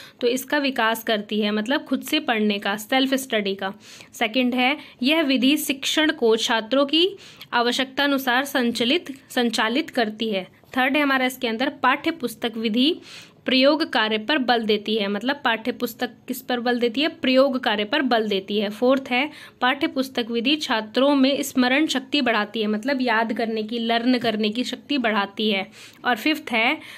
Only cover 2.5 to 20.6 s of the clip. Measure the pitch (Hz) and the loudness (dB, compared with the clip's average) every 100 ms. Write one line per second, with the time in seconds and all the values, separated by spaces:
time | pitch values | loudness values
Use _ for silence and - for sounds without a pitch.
2.5 | 202 202 202 - 262 269 269 269 220 196 | 0 -2 -4 -2 0 2 0 -2 -2 -2
3.5 | 196 196 196 - - - - 226 254 247 | -4 -6 -8 -18 -20 -14 -4 -2 0 0
4.5 | 254 254 302 - - 247 320 285 240 262 | 2 0 0 -8 -4 0 2 2 2 2
5.5 | 294 294 269 - - 311 - 233 220 233 | 2 0 -4 -2 0 2 2 2 2 2
6.5 | 226 220 269 277 311 370 392 - - - | -2 0 0 2 2 0 -2 -18 -20 -4
7.5 | 240 240 240 262 - 285 277 269 240 277 | 0 0 0 -2 0 0 0 0 0 0
8.5 | 277 240 233 240 330 - - - - 240 | 0 0 0 0 0 -2 -16 -6 -2 0
9.5 | 226 220 247 - - 220 214 226 190 180 | 0 0 0 -2 -2 -2 -2 -4 -4 -6
10.5 | _ _ 262 262 294 285 269 254 254 240 | _ _ -2 0 2 2 2 0 -2 -4
11.5 | 226 277 302 247 285 311 330 240 - 240 | -2 -4 0 2 2 0 -4 -6 -6 -6
12.5 | 226 220 220 277 370 - - - _ - | -4 -2 2 2 0 -8 -20 -20 _ 0
13.5 | 262 269 302 311 247 214 220 214 302 240 | 4 4 4 2 0 0 0 0 0 2
14.5 | 240 220 208 214 220 202 202 240 285 254 | 2 2 0 0 -2 -2 -2 -4 -2 -2
15.5 | 220 247 - 247 - 247 - - 262 - | -2 -4 -4 -6 -4 -8 -8 -10 -8 -4
16.5 | 247 240 240 240 269 320 330 254 254 277 | -2 0 0 0 0 -2 0 2 4 4
17.5 | 254 247 208 208 302 262 233 214 196 196 | 2 0 0 0 0 2 2 2 -2 -2
18.5 | 208 202 208 247 269 262 247 285 - - | -2 -2 0 2 2 0 -2 -2 -6 -20
19.5 | - 247 262 320 269 262 - 233 233 233 | -2 0 0 -2 -2 -4 -4 -4 -2 0
20.5 | 311 | 0